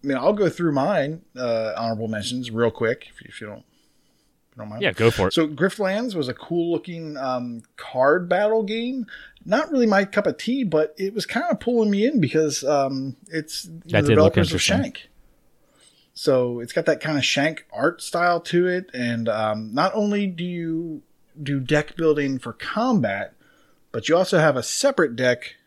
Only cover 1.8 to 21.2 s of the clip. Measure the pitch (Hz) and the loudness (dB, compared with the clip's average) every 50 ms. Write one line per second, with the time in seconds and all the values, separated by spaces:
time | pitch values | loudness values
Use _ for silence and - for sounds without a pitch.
1.8 | 113 117 113 107 113 110 110 107 101 101 123 127 127 120 107 113 120 117 - - | -2 -2 -2 -2 -4 -4 -4 -6 -6 -6 -6 -6 -6 -6 -2 0 0 0 0 0
2.8 | 117 110 123 - - - - - - - - - 110 104 104 - _ _ _ _ | -2 -2 -2 -4 -8 -20 -20 -20 -20 -20 -18 -16 -14 -14 -16 -16 _ _ _ _
3.8 | _ _ _ _ _ _ _ _ _ _ _ _ _ _ _ 120 110 107 104 117 | _ _ _ _ _ _ _ _ _ _ _ _ _ _ _ -16 -14 -12 -8 -2
4.8 | 196 170 - - 113 117 113 - 95 92 - 170 160 151 151 127 165 190 - - | -2 -2 0 4 4 4 4 4 0 2 4 2 0 0 0 0 -2 -2 0 -2
5.8 | 202 185 190 214 240 254 196 170 139 123 123 - - - 170 175 170 170 170 165 | -2 -2 0 -2 -4 -4 -4 -4 -4 -4 -6 -10 -8 -4 -2 -2 0 0 -2 -4
6.8 | 170 180 170 165 165 156 151 143 139 131 127 123 123 120 117 117 - _ _ - | -4 -8 -12 -10 -10 -10 -8 -6 -4 -4 -4 -4 -4 -6 -10 -12 -14 _ _ -18
7.8 | - - - 127 131 139 156 185 180 175 180 185 208 214 220 226 220 196 214 226 | -18 -8 0 4 6 6 6 4 2 0 0 2 2 2 2 2 0 0 -2 -4
8.8 | 233 247 262 262 226 - - - - - _ _ - 160 190 254 311 320 311 262 | -4 -4 -4 -6 -6 -8 -10 -20 -20 -20 _ _ -4 0 0 0 0 0 2 2
9.8 | 240 220 202 196 202 196 - 208 202 190 - - - 220 247 277 254 185 156 151 | 4 4 4 4 2 2 0 0 0 0 -2 -2 -4 -4 -2 0 -2 2 2 2
10.8 | 156 151 - - 190 196 226 220 - - - 233 330 349 285 202 - 233 247 233 | 2 2 -2 -6 -6 -4 -4 -6 -8 -4 -4 -4 -2 -2 -2 -2 -2 0 2 2
11.8 | 220 214 202 196 214 262 320 240 156 123 - 233 - 170 - - - 131 151 143 | 2 2 2 2 2 2 4 2 2 4 2 2 2 2 -2 -2 0 2 2 2
12.8 | 139 135 139 135 135 135 - _ - - - 160 156 - - - - 180 160 165 | 2 0 -2 -4 -6 -8 -10 _ -16 -8 -8 -8 -8 -6 -12 -12 -12 -12 -18 -18
13.8 | - 160 - 104 - - 113 107 156 - - - - - - - - - - - | -8 0 0 2 4 6 6 6 6 6 6 4 2 2 0 0 0 2 2 2
14.8 | - - - - - _ _ _ _ _ _ _ _ _ _ _ _ _ _ _ | 0 -2 -6 -14 -20 _ _ _ _ _ _ _ _ _ _ _ _ _ _ _
15.8 | _ _ _ _ _ _ _ - - - 135 127 123 120 120 120 117 120 - 170 | _ _ _ _ _ _ _ -4 0 2 4 4 2 0 -2 -6 -8 -4 -4 -2
16.8 | 160 - 156 - - 156 156 143 131 - - 143 139 160 160 - - _ - - | 0 0 0 0 -2 -2 -2 0 0 0 0 2 0 0 -2 -4 -14 _ -6 0
17.8 | - 165 170 - - - - 175 175 175 175 170 170 - - 175 180 180 180 185 | 0 0 0 -2 -12 -6 -2 0 2 2 2 0 -2 0 0 2 2 2 0 -2
18.8 | 185 - - 127 123 120 117 117 117 113 107 110 110 107 107 107 110 110 104 139 | -6 -8 -8 -6 -4 -2 -2 -2 -2 -2 0 0 0 -2 -2 -4 -6 -6 -2 0
19.8 | 165 190 - 220 208 208 202 202 202 196 180 165 175 180 175 175 165 165 165 160 | 0 0 2 0 0 0 0 -2 -2 -4 -4 -6 -8 -6 -6 -6 -6 -4 -4 -6
20.8 | 170 165 156 143 _ _ _ _ | -6 -8 -10 -12 _ _ _ _